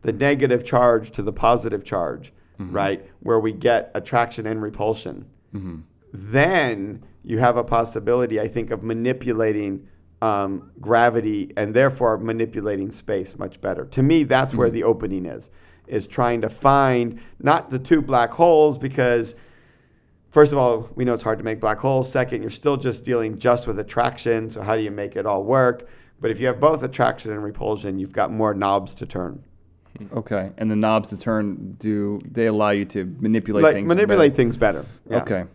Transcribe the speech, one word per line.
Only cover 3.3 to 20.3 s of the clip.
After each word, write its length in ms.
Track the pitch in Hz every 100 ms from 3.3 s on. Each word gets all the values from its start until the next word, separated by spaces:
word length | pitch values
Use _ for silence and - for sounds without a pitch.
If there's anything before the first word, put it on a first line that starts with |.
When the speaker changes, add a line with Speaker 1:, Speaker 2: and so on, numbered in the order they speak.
| 113
Speaker 1:
we 120 | 110
get 380 | 98 123 113 -
attraction 520 | 107 - 120 117 - 107
and 160 | 110
repulsion, 640 | 107 107 104 110 - - - _ _
Speaker 2:
Mm-hmm. 260 | 104 90 82 80 _ _
Speaker 1:
then 880 | - 98 120 156 185 135 110 98 101 - -
you 140 | - 110
have 180 | 123 120
a 80 |
possibility, 720 | 117 117 117 113 104 120 123 107
I 100 | 113
think, 220 | 113 110
of 120 | 110
manipulating, 1040 | 107 113 120 127 123 110 110 107 104 98 - - _ _
um, 480 | 110 101 98 95 - -
gravity 720 | 101 117 120 117 107 104 95 -
and 180 | 107
therefore 440 | 107 135 135 120 110
manipulating 720 | 113 113 113 110 104 98 98
space 480 | - - 104 95 -
much 220 | 98 -
better. 240 | 95 87 69
To 160 | -
me, 200 | 135 165
that's 300 | 139 131 135
where 140 | 135 120
Speaker 2:
Mm-hmm. 60 |
Speaker 1:
the 100 | 117
opening 420 | 101 117 107 95 90
is, 240 | 55 - - - - -
is 200 | 117 95
trying 340 | - 120 120
to 60 | 110
find 680 | - 139 139 135 123 120 110 - -
not 300 | 135 147 -
the 80 | 127
two 220 | 131 160
black 280 | 143 131 117
holes, 460 | - 170 160 151 135
because 560 | 135 135 123 120 113 - - _ _ _ _ _ _ _ _